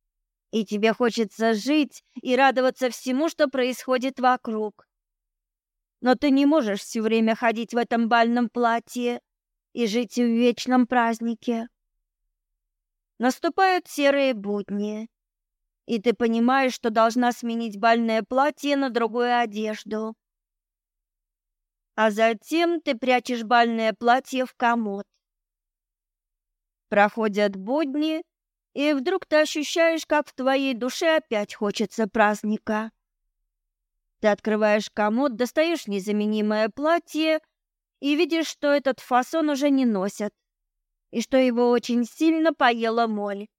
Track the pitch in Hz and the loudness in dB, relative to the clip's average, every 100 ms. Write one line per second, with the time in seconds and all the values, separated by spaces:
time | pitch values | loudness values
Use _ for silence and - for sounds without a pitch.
0 | _ _ _ _ _ 226 202 208 220 208 | _ _ _ _ _ -4 -4 0 0 2
1 | 240 226 214 - 226 220 233 302 285 - | 0 0 -4 -2 0 0 0 0 0 -6
2 | - - 247 247 269 254 254 254 254 226 | -20 -12 -2 2 4 4 0 0 -4 -4
3 | - 254 320 - 294 269 247 247 - 254 | -4 -2 -2 0 -2 0 -2 -4 -4 -2
4 | 262 269 247 254 - 220 214 - _ _ | -2 0 0 0 -2 -6 -6 -10 _ _
5 | _ _ _ _ _ _ _ _ _ _ | _ _ _ _ _ _ _ _ _ _
6 | 247 233 294 269 285 311 220 196 - 233 | 0 2 2 4 4 4 2 -4 -6 -4
7 | 220 226 226 220 240 220 226 233 233 233 | 0 2 2 0 0 -2 -4 -4 -2 -2
8 | 226 233 233 240 240 240 233 233 - 247 | 2 2 2 2 -2 0 0 0 -4 -6
9 | 240 240 - _ _ _ _ - 233 220 | -4 -6 -10 _ _ _ _ -4 -2 0
10 | 240 - 240 226 240 240 - 254 247 247 | -2 0 2 4 2 0 0 2 2 2
11 | 233 226 233 226 - 233 233 _ _ _ | 0 -2 -6 -6 -4 -6 -6 _ _ _
12 | _ _ _ _ _ _ _ _ _ _ | _ _ _ _ _ _ _ _ _ _
13 | _ - 233 254 339 330 381 359 - - | _ -4 -2 0 -2 2 2 2 -2 0
14 | 285 277 269 226 202 208 196 202 208 214 | 2 2 2 -2 -4 -6 -4 -6 -6 -6
15 | 226 _ _ _ _ _ _ _ - 233 | -12 _ _ _ _ _ _ _ -6 -2
16 | 240 214 240 226 233 269 262 - 247 226 | 0 0 0 2 2 2 0 -2 -2 2
17 | 226 226 247 240 240 233 233 202 233 233 | 2 4 0 0 -6 -6 -6 -2 2 2
18 | 226 220 208 254 294 294 285 285 269 233 | 2 0 0 0 0 0 -2 0 0 -2
19 | 226 226 240 240 240 208 214 214 208 214 | -2 -2 0 0 -2 -4 -6 -8 -8 -8
20 | 220 220 _ _ _ _ _ _ _ _ | -6 -10 _ _ _ _ _ _ _ _
21 | _ _ _ _ _ _ _ _ _ - | _ _ _ _ _ _ _ _ _ -2
22 | 220 208 226 226 - 320 339 339 302 247 | 0 2 0 0 -2 0 0 0 -2 -2
23 | 247 247 240 240 214 240 233 226 220 208 | 0 0 0 -6 2 2 4 2 -2 0
24 | 233 247 262 262 254 - 240 233 220 196 | 2 2 0 -4 -4 -2 0 0 -2 -8
25 | 202 _ _ _ _ _ _ _ _ _ | -12 _ _ _ _ _ _ _ _ _
26 | _ _ _ _ _ _ _ _ _ 208 | _ _ _ _ _ _ _ _ _ 2
27 | 208 233 220 202 208 196 190 285 311 277 | 2 2 -2 0 0 -2 -4 -2 -2 -2
28 | 311 320 - _ _ _ _ - 294 285 | -2 -4 -8 _ _ _ _ -4 0 0
29 | 254 370 - 302 311 311 285 349 330 330 | -2 -4 0 0 0 -2 -4 0 2 0
30 | - 302 285 - 254 269 269 247 247 - | -2 -2 -2 -4 -2 0 0 -4 -6 -2
31 | 339 320 - 214 208 - 208 - 208 - | 0 0 0 -4 -4 -4 -4 -2 -4 -2
32 | 214 220 208 208 208 214 - 214 220 - | -2 2 2 2 -4 -4 -4 -6 -6 -14
33 | _ _ _ _ _ _ _ _ _ _ | _ _ _ _ _ _ _ _ _ _
34 | _ _ 214 202 - 214 214 208 202 - | _ _ 0 0 0 0 2 2 0 -2
35 | 208 226 285 220 247 - 330 330 - 202 | -2 0 -2 -2 -2 0 0 -2 -4 -6
36 | 190 208 208 214 214 214 220 233 302 339 | -2 -2 0 0 0 0 -2 -2 0 0
37 | - 302 320 311 - _ _ _ _ _ | -2 -4 0 -2 -4 _ _ _ _ _
38 | 277 294 330 330 311 - 285 285 269 247 | -2 0 0 0 -4 -4 0 0 0 -4
39 | - 247 254 320 302 277 294 269 254 202 | -2 -2 0 -2 -2 0 2 2 2 0
40 | 196 - 208 - _ _ _ _ _ _ | -2 -4 -8 -10 _ _ _ _ _ _
41 | _ 240 226 262 254 233 240 240 - 240 | _ -8 0 2 2 2 2 2 0 -2
42 | 233 - 320 320 320 302 262 240 226 233 | -2 0 0 2 2 2 2 2 0 0
43 | 233 208 202 202 214 | 0 -2 -6 -8 -12